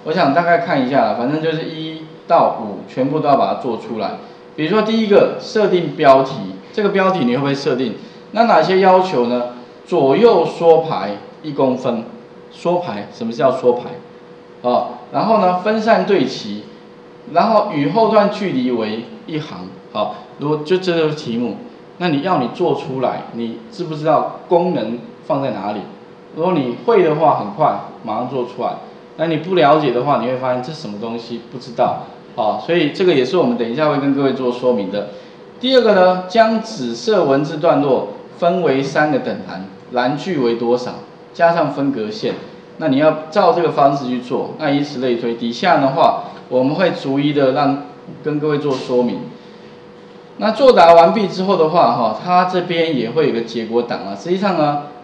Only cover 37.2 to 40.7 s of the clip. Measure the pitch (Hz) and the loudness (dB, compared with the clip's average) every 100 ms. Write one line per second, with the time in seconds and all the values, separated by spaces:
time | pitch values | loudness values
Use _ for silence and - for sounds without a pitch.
37.2 | 147 135 156 156 165 139 139 113 - - | 2 2 0 -2 2 2 2 0 -2 -12
38.2 | - - 175 185 160 135 139 156 151 131 | -16 -2 0 0 0 0 0 0 0 0
39.2 | 117 95 90 87 98 - - 123 127 147 | -4 -8 -10 -12 -14 -16 -8 -4 -2 -4
40.2 | 190 156 120 117 120 | -4 -2 0 0 0